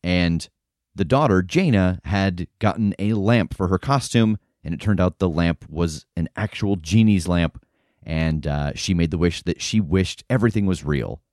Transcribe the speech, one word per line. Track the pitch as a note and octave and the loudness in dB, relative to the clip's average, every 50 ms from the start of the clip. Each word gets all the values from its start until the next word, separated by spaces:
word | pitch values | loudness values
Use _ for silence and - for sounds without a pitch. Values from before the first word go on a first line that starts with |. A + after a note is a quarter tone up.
| - | -2
And | F2 F2+ F2+ F2 E2+ E2+ E2 - - _ _ _ _ _ _ _ _ _ | 0 0 0 2 0 0 -2 -4 -10 _ _ _ _ _ _ _ _ _
the | F#2+ G2 | -4 -2
daughter, | D2+ B2+ C#3 D#3 C3 G2 F#2 | 0 2 2 2 4 4 2
Jaina, | F#2 F#2 - E3+ G3 E3+ A#2+ G2 F#2 F2+ F#2 F2 _ | 2 2 0 0 2 2 2 2 2 2 0 -4 _
had | - G#2 G2 G2 G2 F2+ F2 F2+ - _ _ | -4 -2 0 0 0 -2 -4 -10 -12 _ _
gotten | - G#2+ - G#2 A2 G2+ - - | -2 -2 0 0 -2 -2 -2 -2
a | G2 G#2 A2+ | -2 -2 -2
lamp | G#2+ F#2+ G#2+ A#2+ A#2 F#2+ - - | 0 2 2 2 2 2 0 -2
for | - F#2+ F2 | -4 0 0
her | F#2+ F2+ | 0 0
costume, | - - C#3 C#3 - - - A#2+ A2+ A2 G#2+ G2+ _ _ _ _ _ | 0 0 -2 0 -2 0 2 2 4 4 2 -2 _ _ _ _ _
and | D2 E2+ | -8 -8
it | - | -4
turned | - G#2 G#2 E2+ | 0 0 2 2
out | F2+ F#2 - | 2 0 2
the | _ F#2+ F2+ | _ -2 0
lamp | D#2+ D#2+ E2+ E2+ D2+ - - - | 0 0 0 0 0 -4 -8 -12
was | D#2 D#2 E2+ E2 D2 D2 - _ _ | -4 -2 -2 -2 -2 -8 -14 _ _
an | E2 E2 - _ | -6 -6 -6 _
actual | - G#2 G#2 - - - G2 G2+ | -6 -6 -6 -6 -4 -2 -2 -2
genie's | F2+ D#2 D#2 F2+ A2+ A2 A2 G#2 F#2+ D#2+ | -2 -2 2 4 4 6 6 4 2 2
lamp, | F2 F2 F2 E2+ D2+ _ - _ _ _ _ _ _ _ _ - | 0 0 2 0 0 _ -8 _ _ _ _ _ _ _ _ -12
and, | D#2 D#2+ D#2+ D#2+ D#2+ D#2+ D#2 C#2 | -6 -4 -2 0 0 -2 -2 -2
uh, | D2+ D2 D2 D2 D2 - | -4 -4 -2 -4 -4 -6
she | - - - F#2+ | -6 -4 -2 0
made | E2+ E2+ D#2+ | 0 0 0
the | D#2+ | 0
wish | E2 E2+ F2 E2 - - | 0 0 0 0 -2 -6
that | - - - | -6 -6 -4
she | - - - A2 | -6 -2 -2 -2
wished | G#2 D2 D#2+ F#2+ F#2 - - - - _ | 0 2 0 0 0 -2 -4 -14 -6 _
everything | B2 B2+ G#2 A#2 G#2+ A2+ G2+ | 0 2 2 2 0 0 0
was | F#2+ F2+ D#2+ D2+ | 0 -2 -2 -2
real. | D2 D2+ C2+ A1+ G1+ - - _ _ | -4 -2 -2 -4 -6 -10 -14 _ _